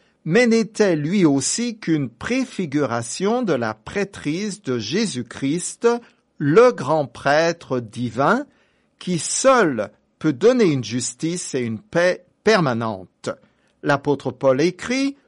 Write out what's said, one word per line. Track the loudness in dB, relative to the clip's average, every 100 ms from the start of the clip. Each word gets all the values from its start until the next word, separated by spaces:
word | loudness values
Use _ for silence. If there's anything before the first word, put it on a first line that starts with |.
| _ _
mais | 0 2 4
n'était | 4 0 0 2 2
lui | 0 2
aussi | 4 4 0 -4 -6 -6
qu'une | -2 -2 -2
préfiguration | -8 -4 -2 -2 -4 -4 -2 0 -2 -4 -4 -2 0
de | 0
la | 0 -2
prêtrise | -6 -8 -6 -6 -6 -6 -4 -6 -8
de | -6 -4
Jésus-Christ, | -2 -2 -2 -4 -10 -6 -4 -4 -6 -2 0 0 -4 _ _ _
le | 2 6 6
grand | 4 -2 -2 -2
prêtre | -4 2 2 2 -2 -4 -6
divin, | -6 -8 -6 0 2 2 -2 _ _ _ _ _
qui | -6 -4
seul | -4 0 4 4 2 0 -6 -10 _ _
peut | -4
donner | 2 4 4 4
une | 2
justice | -2 -6 -6 -6 -6 -6 -6
et | -6
une | -4 -6
paix | -4 0 0 0 -8 _
permanente. | 2 2 2 -2 -4 -8 -14 _ -10 -10 _ _ _ _
L'apôtre | 0 0 0 -2 -4
Paul | 0 2 2
écrit, « | 0 -2 -4 -2 -2 -6